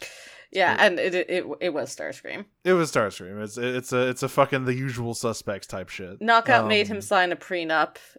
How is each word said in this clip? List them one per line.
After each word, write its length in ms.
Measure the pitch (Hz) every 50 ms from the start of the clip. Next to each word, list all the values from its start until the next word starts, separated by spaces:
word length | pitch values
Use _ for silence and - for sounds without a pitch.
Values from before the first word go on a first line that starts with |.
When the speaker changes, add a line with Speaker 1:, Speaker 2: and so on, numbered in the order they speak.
| - - - - - - - - - _ -
Speaker 1:
Yeah, 220 | 190 185 160 -
Speaker 2:
But 80 | - 202
Speaker 1:
and 160 | 208 180 143
it, 160 | 113 185 175
it, 140 | 180 - -
it, 160 | 175 180 - 113 147 -
it 80 | 180 180 147
was 220 | 147 120 120 -
Starscream. 480 | - 78 78 - - - - - 175 208 - _ _ _
Speaker 2:
It 80 | 175 185
was 180 | 175 165 147
Starscream. 500 | - 131 110 98 92 - 95 90 98 104
It's, 160 | 107 104 104 123
it's 360 | 120 123 127 127 123 - 127
a, 160 | 123 127 127
it's 120 | 127 -
a 60 | 143 127
fucking 380 | - 147 139 131 143 131 131
The 80 | 127 127
Usual 400 | 127 135 135 120 120 117 117 117
Suspects 520 | - - 117 107 - - 113 101 95 -
type 220 | - - 98 90 -
shit. 320 | - - 95 90 98 -
Speaker 1:
Knockout 460 | 208 226 233 226 226 262 247 226 220 214
made 200 | 214 208 202 202
Speaker 2:
Um, 100 | 214 202
Speaker 1:
him 40 |
sign 300 | 202 - 208 185 180 175
a 60 | 170 -
prenup, 580 | - - 190 175 165 160 160 156 156 165 - - - - _